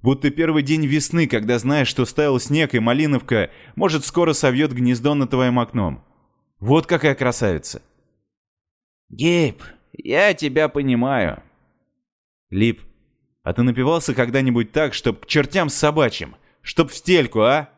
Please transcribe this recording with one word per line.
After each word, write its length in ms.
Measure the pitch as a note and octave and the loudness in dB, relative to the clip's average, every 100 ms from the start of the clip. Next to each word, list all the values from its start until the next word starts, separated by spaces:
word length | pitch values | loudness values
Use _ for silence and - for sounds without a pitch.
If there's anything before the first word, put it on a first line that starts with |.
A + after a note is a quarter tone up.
Будто 280 | B2 C#3 D3 | 0 0 -2
первый 320 | D3 E3 D#3 | 0 0 0
день 240 | C#3 D#3+ D3 | 0 0 0
весны, 400 | D3+ - E3+ D3+ | -2 0 0 0
когда 320 | A#2 G#2+ B2 | 0 0 -2
знаешь, 300 | B2 D3 C3 | 0 0 0
что 160 | - | -2
стаял 360 | B2 - D3 C3 | -2 0 0 0
снег, 340 | - D3 D#3 | 0 0 0
и 60 | B2 | 0
малиновка, 680 | A2+ B2+ D#3 C3+ - A2+ F#2+ - - - | 0 2 2 0 0 -2 -2 -8 -18 -2
может, 280 | G3 D#3 | 0 0
скоро 280 | - - E3 | -2 0 0
совьёт 400 | D3 C#3 B2+ D3+ | 2 2 2 0
гнездо 420 | B2 B2 B2 C3 | 0 0 2 0
над 160 | D3 C3+ | 0 0
твоим 280 | C3 B2+ B2 | 0 2 0
окном. 440 | A#2 A#2+ F#2 C2+ _ _ _ _ _ _ | -2 -2 -4 -6 _ _ _ _ _ _
Вот 280 | G2+ D3+ D#3 | 2 2 2
какая 280 | F3 D#3 | 0 0
красавица». 680 | C3+ B2+ A#2+ G#2+ D#2+ - - _ _ _ _ _ _ _ _ _ _ _ _ _ | 0 -2 -2 -2 -2 -6 -16 _ _ _ _ _ _ _ _ _ _ _ _ _
«Гейб, 540 | - D#3+ F3 D3+ - - - _ | -2 2 2 2 -2 -18 -20 _
я 420 | - - C3+ G3+ | -16 -2 2 2
тебя 340 | E3 D3+ C3+ D#3 | 2 -2 0 0
понимаю». 760 | D3 C3+ B2 B2+ C3+ F2 - - _ _ _ _ _ _ _ _ _ _ | 0 0 0 0 0 -2 -6 -16 _ _ _ _ _ _ _ _ _ _
«Лип, 320 | F#2 A#2 A2+ - _ _ _ _ _ | -2 0 -2 -12 _ _ _ _ _
а 80 | - | -8
ты 100 | F#2 | 0
напивался 500 | B2 A#2+ B2+ E3 - | 0 0 0 0 -2
когда-нибудь 600 | B2 A#2+ C3 C3 A#2 A2 | -2 0 0 0 0 0
так, 200 | - D3+ | -2 -2
чтоб 280 | - - G#2 | -2 -4 -4
к 60 | - | -2
чертям 420 | D3+ C3+ F#3 D#3 | -2 0 0 -2
собачьим, 680 | - D3+ D3+ C3 - C#2+ - _ _ | 0 0 2 0 -2 -14 -16 _ _
чтоб 300 | - - D3+ | -8 -2 -2
в 60 | - | -2
стельку, 440 | - F3+ B2+ A2+ | 0 2 2 2
а?» 300 | A2 C#3+ C#3+ | 2 2 -2